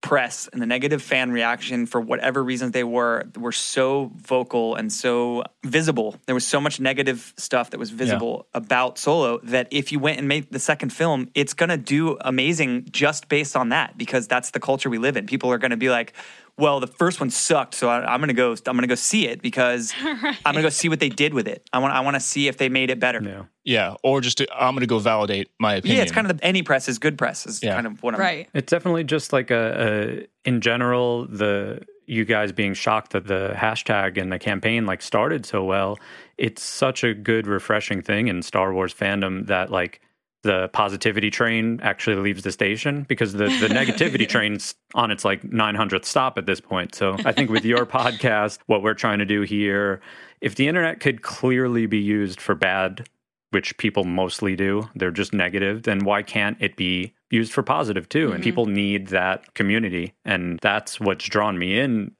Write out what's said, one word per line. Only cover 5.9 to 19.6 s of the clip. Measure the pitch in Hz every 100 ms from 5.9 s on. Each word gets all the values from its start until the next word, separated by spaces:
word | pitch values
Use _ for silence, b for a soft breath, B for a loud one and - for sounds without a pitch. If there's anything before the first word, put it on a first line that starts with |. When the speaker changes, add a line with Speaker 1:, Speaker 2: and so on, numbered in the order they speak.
| 131 107 -
Speaker 1:
There | -
was | 127 123
so | 147
much | 147 139
negative | 135 139 135 120 - -
stuff | - 127 120
that | -
was | 113
Speaker 2:
Yeah. | 113
Speaker 1:
visible | 127 104 117 117 -
about | 120 113 127 127 -
Solo | - 165 131 117
that | 117 127 120
if | 143 139
you | 147
went | 147 131
and | 139
made | 147 147
the | 135
second | - 151 135
film, | - 165 143 127
it's | - 143
gonna | - 170 165
do | 120 143 165 147
amazing | 131 131 139 165 139 123 -
just | - 147 151 -
based | 147 143
on | 135 120
that, | 135 117 -
because | 120 131 107
that's | 127 -
the | 123
culture | - 135 139
we | 113
live | 127 139
in. | 101
People | 127 127
are | 123
gonna | 127 117
be | 127
like, | 120 113 B B B B -
"Well, | 151 139
the | 123
first | - 175 170
one | 135
sucked, | - - 147 123
so | - 123
I, | 120 120
I'm | 123
gonna | 147
go, | 123 123 113 -
I'm | 127
gonna | 123
go |
see | 123 - 220 143
it | 120
because | 127 131